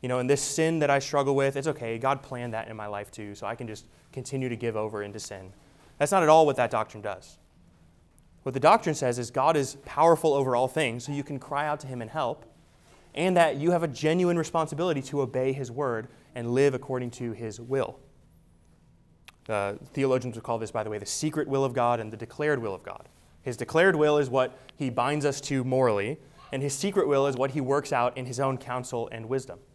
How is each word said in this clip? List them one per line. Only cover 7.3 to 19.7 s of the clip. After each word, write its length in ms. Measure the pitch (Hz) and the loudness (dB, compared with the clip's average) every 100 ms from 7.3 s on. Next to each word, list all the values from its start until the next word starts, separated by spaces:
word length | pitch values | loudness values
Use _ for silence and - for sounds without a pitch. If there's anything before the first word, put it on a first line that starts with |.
| - _ _ - _ - _ _ _ - - | -20 _ _ -20 _ -20 _ _ _ -20 -12
What 100 | - | -6
the 60 | 127 | 4
doctrine 360 | 139 185 170 151 | 6 6 4 0
says 240 | 127 123 | 0 0
is 100 | 117 | -4
God 260 | 135 139 160 | 2 4 4
is 220 | 131 - - | 0 -6 -8
powerful 480 | - 165 160 160 | 4 6 8 6
over 220 | 139 131 123 | 4 2 2
all 120 | 127 | 2
things, 380 | 160 139 117 120 | 0 -2 -2 -6
so 60 | |
you 120 | 143 | -6
can 140 | 139 139 | -6 -8
cry 300 | - 143 151 | -6 -4 -2
out 120 | 147 | -4
to 60 | 135 | -6
him 140 | 127 | -10
in 60 | 113 | -8
help, 380 | 156 127 - - _ _ _ _ - - | -4 -4 -4 -12 _ _ _ _ -20 -14
and 240 | - 175 180 | -2 2 6
that 200 | 160 139 | 4 4
you 120 | 160 | 2
have 140 | 175 | 2
a 40 | 160 | 0
genuine 500 | 120 156 170 180 170 | -2 0 2 2 2
responsibility 680 | 160 170 156 143 180 147 | 0 -2 -2 -2 -2 -2
to 180 | 131 143 | -2 -2
obey 320 | 131 127 131 | -2 0 0
his 160 | 135 127 | -2 -6
word 380 | 117 143 113 110 - - | -4 -4 -4 -6 -16 -16
and 200 | 123 117 | -8 -2
live 200 | 123 143 | 4 4
according 380 | 127 123 127 123 | 2 -4 -6 -6
to 220 | 120 120 | -6 -8
his 280 | 110 113 104 | -6 -10 -10
will. 380 | 120 135 120 - - _ - - _ _ _ _ _ _ _ _ - _ - | -4 -2 -2 -8 -20 _ -20 -20 _ _ _ _ _ _ _ _ -20 _ -6
Uh, 260 | 107 101 | -2 -2